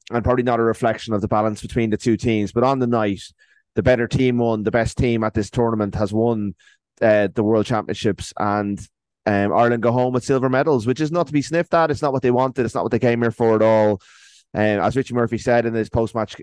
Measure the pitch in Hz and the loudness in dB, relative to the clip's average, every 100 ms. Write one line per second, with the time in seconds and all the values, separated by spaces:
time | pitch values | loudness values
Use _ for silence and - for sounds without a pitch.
0 | - 117 117 123 123 117 113 113 120 110 | -6 -4 0 0 0 0 0 0 -2 -2
1 | - 107 98 110 110 104 - - 113 104 | -4 -4 0 0 0 -4 -6 -2 -2 -2
2 | - 110 123 110 101 113 127 135 123 120 | 0 0 0 -2 -2 0 0 0 0 0
3 | 107 98 - _ _ _ _ - 98 123 | -2 -4 -10 _ _ _ _ -2 2 2
4 | 117 - 127 120 117 110 107 117 110 - | 0 0 0 2 0 0 0 0 -2 -2
5 | 131 117 110 - 101 - 117 110 104 98 | 0 0 -2 -2 -4 0 0 0 -2 -2
6 | 104 107 117 113 104 87 _ _ _ _ | -2 0 0 0 -4 -8 _ _ _ _
7 | 113 107 101 - 104 110 104 110 - 104 | 2 4 2 0 2 2 2 -2 -4 -2
8 | 110 92 - - 107 104 101 101 - _ | -2 -2 -8 -4 -2 -2 -2 -6 -10 _
9 | _ _ - 101 101 87 120 120 117 120 | _ _ -2 0 2 2 2 2 0 0
10 | 127 127 - 135 127 127 147 135 110 127 | 0 -2 -2 -2 0 -2 2 0 0 -2
11 | 151 170 160 147 131 165 170 170 160 135 | -2 -2 -2 -2 -2 -4 0 0 2 0
12 | 147 131 127 123 131 123 117 120 98 117 | -2 0 2 2 0 0 -4 -2 -2 0
13 | 123 117 117 107 117 110 110 110 107 98 | 2 2 0 2 2 4 4 4 4 0
14 | - - - - _ - 107 104 92 127 | -6 -20 -20 -20 _ -2 0 2 0 -2
15 | 131 120 117 117 - 120 117 113 104 117 | -4 -2 -2 -2 0 2 2 -2 -2 -2
16 | 113 117 107 - | -2 -2 -6 -8